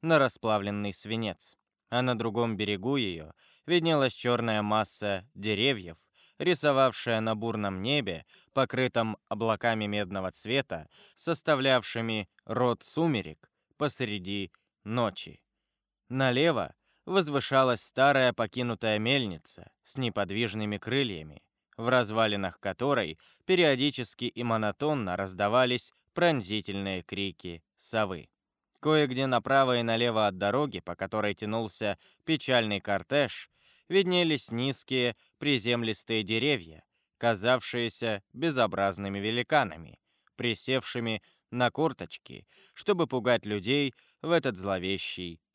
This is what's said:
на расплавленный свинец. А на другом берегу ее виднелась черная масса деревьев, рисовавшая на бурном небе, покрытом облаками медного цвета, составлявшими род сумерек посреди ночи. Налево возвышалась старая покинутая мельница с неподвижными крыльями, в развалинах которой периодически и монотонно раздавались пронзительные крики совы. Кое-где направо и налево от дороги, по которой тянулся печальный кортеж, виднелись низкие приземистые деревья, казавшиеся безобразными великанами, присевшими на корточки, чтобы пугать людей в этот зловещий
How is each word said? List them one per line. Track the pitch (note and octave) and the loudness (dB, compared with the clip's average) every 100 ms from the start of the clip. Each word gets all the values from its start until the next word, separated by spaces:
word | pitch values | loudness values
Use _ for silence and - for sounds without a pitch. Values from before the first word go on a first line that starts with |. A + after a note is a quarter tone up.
на | D#3+ D#3 | 2 4
расплавленный | C3 - A2+ G#2+ G2+ G#2 G#2 | 4 0 0 0 0 -4 -4
свинец. | - G#2 A2+ G#2+ - - _ _ _ - | -6 -6 -4 -4 -6 -14 _ _ _ -4
А | A#2+ | -2
на | B2+ A2+ | 0 0
другом | A#2 G#2+ A#2 G#2 | 0 0 0 0
берегу | G#2 G2+ A2+ C#3 | -2 -2 -2 -2
ее | G2+ E2 D#2 - _ _ - | -2 -6 -12 -20 _ _ 0
виднелась | F3 E3 D3+ C3 | 0 2 2 2
черная | - B2 A#2+ A#2 G#2+ | 0 0 2 2 0
масса | G#2 G#2+ G#2 - G#2 F#2+ G2 | 2 0 0 -2 -2 -4 -6
деревьев, | F#2+ G#2+ G2+ C3 A2+ F2 E2 _ _ _ - | -8 -2 0 2 0 -6 -18 _ _ _ -4
рисовавшая | D#3+ E3 D3+ C3+ C3 - A#2+ A2 | 0 2 2 4 4 2 -2 0
на | A2 G#2+ | 0 -2
бурном | A2+ A2 G2+ F#2 | -2 -2 -2 -2
небе, | A2 D3 G2+ E2 - _ _ | -2 -2 -2 -6 -10 _ _
покрытом | C3+ B2+ B2+ B2+ A#2+ A2+ G#2 - | -2 0 0 0 0 -2 -4 -8
облаками | G#2 A2+ G#2+ A#2 A2 G#2 | -2 0 0 0 0 -2
медного | G#2 F#2 G2 F#2 | -2 -4 -4 -4
цвета, | - G#2+ C3+ - E2+ D2+ - - - | -6 -2 -2 -2 -8 -10 -20 -20 -8
составлявшими | - E3 - C#3 C3+ B2+ - A2+ A2+ A2 F#2+ _ - | -4 -2 2 2 4 2 2 -4 -2 -2 -6 _ -4
род | A2+ B2 A2+ | 0 2 0
сумерек | - - E3 A#2 E2+ D2+ _ _ _ - | -4 0 0 0 -4 -12 _ _ _ -4
посреди | C#3+ - A2+ G#2 F2+ G2+ F#2+ _ _ _ | -4 -2 -4 -4 -4 -4 -6 _ _ _
ночи. | G2+ A#2+ A2 F#2 - - _ _ _ _ _ _ - | -6 -2 -2 -4 -14 -18 _ _ _ _ _ _ -8
Налево | B2+ C3+ B2 E3 B2 D2+ - _ _ - | 0 2 4 2 2 -2 -8 _ _ -2
возвышалась | F#3+ D3+ C#3+ - C3+ C3 A#2 | 0 2 0 2 4 4 2
старая | - - C#3 C3+ B2+ | -2 4 4 6 4
покинутая | - A2 B2+ A#2+ G#2+ A2+ G#2+ | 2 -2 -2 -4 -2 0 2
мельница | A2+ C#3 A2 E2 - - F2+ _ | 2 2 0 -6 -12 -14 -18 _
с | - C3+ | -12 -6
неподвижными | A#2+ G#2 F#2+ G2+ A#2 G#2+ G#2 G2+ | -4 -2 -2 0 -2 -2 -4 -4
крыльями, | - C3+ B2 E2+ D#2 D2 _ _ _ - | -2 -2 -2 -6 -12 -18 _ _ _ -6
в | A#2 | 2
развалинах | B2+ G#2+ A2 A2 G2+ F#2+ - | 4 4 4 2 2 -2 -4
которой | G2 F#2 C3+ B2+ D#2+ D#2+ _ _ - | -6 -2 0 0 0 -6 _ _ 0
периодически | F3+ D#3+ B2+ C#3+ C3 A#2 - B2 | 4 4 4 2 -2 -6 -6 -6
и | - | -2
монотонно | A#2+ A2+ G#2+ - D3+ C#3+ F#2+ F2+ | 0 0 0 -2 -2 0 -2 -4
раздавались | G2 F#2 G2+ B2 B2 B2 - _ _ | -4 0 2 4 2 0 -6 _ _
пронзительные | - E3+ C#3+ F#2 G#2+ G2 G2 G2 F#2 | 0 2 2 -2 -4 -4 -6 -4 -6
крики | - G2 G2 - F2+ E2+ _ - | -6 -4 -4 -6 -12 -14 _ -16
совы. | - A2 G2+ F2 - _ _ _ _ - | -4 -2 -2 -4 -12 _ _ _ _ -4
Кое-где | D3+ D#3 C#3+ B2+ C3+ | 2 2 2 0 2
направо | A#2+ C3+ C#3 C3 A#2+ | 2 4 4 4 2
и | |
налево | A#2 A2+ A#2+ A2 G#2 | 2 2 2 2 2
от | F#2 | 2
дороги, | G2+ B2 D3 F2+ | 0 2 0 -4
по | F2 F2 | -10 -8
которой | F#2+ G#2+ G#2 | -4 -2 -2
тянулся | G2 G#2+ A2+ A2 - G#2 F#2+ _ _ - | -2 -4 -4 -4 -4 -4 -4 _ _ -4
печальный | D#3 - B2 A2 G2 | -2 2 2 2 -2
кортеж, | - G2 - C#3+ B2 - - _ _ _ - | -2 -2 0 0 0 -4 -16 _ _ _ 0
виднелись | F#3+ F#3 F3+ E3 C#3+ - | 2 4 4 4 2 -2
низкие | A#2 C3+ B2+ - C3 A#2+ - _ - | -2 -2 -2 -2 0 0 -2 _ -4
приземистые | C#3+ B2+ A2+ A#2+ A2+ G#2 - A2+ | 0 2 2 0 0 -4 -2 -2
деревья, | G2+ A2 C#3+ B2+ E2 D#2 _ _ _ - | 0 0 2 0 -4 -20 _ _ _ -2
казавшиеся | A#2+ G2+ A2+ B2+ - A#2+ A#2 - A#2 G2+ _ | 0 2 2 2 0 -4 -4 -2 -4 -4 _
безобразными | B2 E3 C3 G#2+ F2+ G2 F2+ G2+ G2+ | -4 -2 2 2 2 0 0 -6 -4
великанами, | G#2+ A#2+ A#2+ D3+ G#2+ D#2+ D#2+ - _ _ _ - | -2 -2 2 2 0 -6 -16 -20 _ _ _ -6
присевшими | A#2+ A2 - C3 - B2 A#2 G#2+ _ _ - | -4 -2 0 -2 -2 -4 -4 -4 _ _ -8
на | B2 B2 | 0 0
корточки, | - D#3 B2 E2+ - - - - _ _ | 2 -2 -2 -12 -14 -18 -20 -20 _ _
чтобы | - - F3+ D#3+ | -8 -2 0 0
пугать | B2+ A#2 A#2 G#2 | 0 2 2 2
людей | G#2 F#2 C#3+ C#3 - _ _ | -4 0 0 0 -4 _ _
в | D#3 | 0
этот | E3+ C3 F#2+ | 2 2 -4
зловещий | G2 F#2 F#2 F#2+ - - F2 E2 _ | -2 -2 -2 -4 -4 -8 -10 -12 _